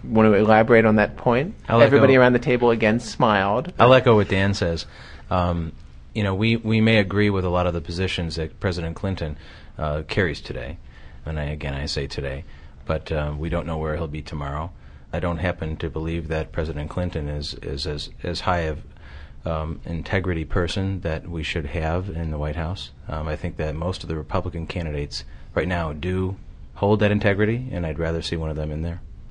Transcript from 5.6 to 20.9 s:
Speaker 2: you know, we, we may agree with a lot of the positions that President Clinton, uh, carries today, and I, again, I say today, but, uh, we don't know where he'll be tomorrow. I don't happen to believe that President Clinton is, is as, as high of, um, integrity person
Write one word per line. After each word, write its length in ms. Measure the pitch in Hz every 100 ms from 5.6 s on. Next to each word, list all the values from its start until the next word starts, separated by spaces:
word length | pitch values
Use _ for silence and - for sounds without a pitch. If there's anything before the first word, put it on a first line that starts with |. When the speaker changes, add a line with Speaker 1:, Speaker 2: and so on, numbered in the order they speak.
| 80 - - - -
Speaker 2:
you 100 | 110
know, 100 | 101
we, 220 | 95 110 113
we 240 | 113 110
may 180 | 110 110
agree 320 | 95 98 104
with 140 | 98
a 60 | 90
lot 160 | 90 87
of 80 |
the 60 | 85
positions 540 | 80 85 95 - 85 78
that 220 | 80 -
President 380 | 101 87 82 80
Clinton, 400 | 98 92 78 76 - - - -
uh, 240 | 76 76 76
carries 320 | - 90 -
today, 380 | - 64 62 - - - - -
and 140 | 80 78
I, 60 |
again, 300 | 73 73 71
I 120 | 69 71
say 220 | 76 69
today, 360 | - 69 67 - - - - -
but, 260 | 78 -
uh, 220 | 78 73 73
we 100 | 80
don't 180 | 85 80
know 120 | 80
where 160 | 78
he'll 140 | 76 80
be 140 | 76
tomorrow. 500 | - 76 71 73 87 - - - -
I 80 | 87
don't 180 | 87 85
happen 380 | 90 85 80 78
to 120 | 82
believe 380 | 78 80 85 76
that 240 | 80 78
President 400 | - 80 73 76
Clinton 380 | - 90 80 73
is, 260 | 73 71 -
is 240 | - 71 76
as, 240 | 73 - -
as 160 | 87 82
high 200 | - 87
of, 220 | 80 76 - - - - - -
um, 360 | 82 80 78 80
integrity 600 | - 82 - 98 92 82
person 560 | 78 95 85 - 95